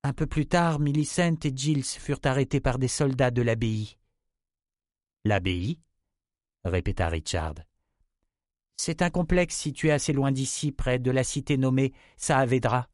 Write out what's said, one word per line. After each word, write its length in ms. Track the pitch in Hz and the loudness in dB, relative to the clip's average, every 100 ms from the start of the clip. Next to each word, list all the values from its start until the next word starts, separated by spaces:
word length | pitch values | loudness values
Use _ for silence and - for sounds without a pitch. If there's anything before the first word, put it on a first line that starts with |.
Un 100 | 233 | -4
peu 140 | - 151 | -2 -2
plus 200 | 156 131 | -2 0
tard, 320 | 175 170 147 | 2 2 0
Millicent 580 | 147 147 151 - 170 160 | 0 0 0 0 0 0
et 120 | 151 | -4
Giles 280 | 131 143 147 | -2 0 0
furent 360 | 131 - - 139 | -2 -8 -6 -2
arrêtés 380 | 139 131 135 143 | 0 0 0 0
par 180 | 131 123 | 0 0
des 80 | 127 | -2
soldats 440 | - 143 131 127 | 0 0 2 0
de 100 | 120 | 2
l'abbaye. 560 | 117 113 113 107 107 - _ _ _ _ _ _ _ _ _ _ _ _ | 0 2 0 -2 -6 -12 _ _ _ _ _ _ _ _ _ _ _ _
L'abbaye ? 540 | 107 101 90 90 98 165 _ _ _ _ _ _ _ _ | -2 0 0 -2 -4 -6 _ _ _ _ _ _ _ _
répéta 420 | 90 90 92 90 85 | -2 -2 -2 -2 -2
Richard. 460 | 82 - 87 80 78 - _ _ _ _ _ _ _ _ _ _ - | -2 -4 -4 -4 -10 -18 _ _ _ _ _ _ _ _ _ _ -8
C'est 240 | - 156 | -6 0
un 80 | 180 | 0
complexe 460 | 175 165 185 175 | 2 2 2 2
situé 360 | - 147 131 156 | -2 -6 0 2
assez 220 | 147 - | 2 2
loin 180 | 139 139 | 2 2
d'ici, 400 | 135 135 - 147 | 0 -4 -2 -4
près 280 | 139 131 123 | -2 0 0
de 120 | 123 | 2
la 120 | 127 | 0
cité 340 | 127 147 - 135 | 0 -4 0 2
nommée 360 | 131 131 135 - - - | 4 2 2 -2 -20 -10
Saavedra. 720 | - 135 127 131 117 123 123 | 0 2 4 2 2 0 -2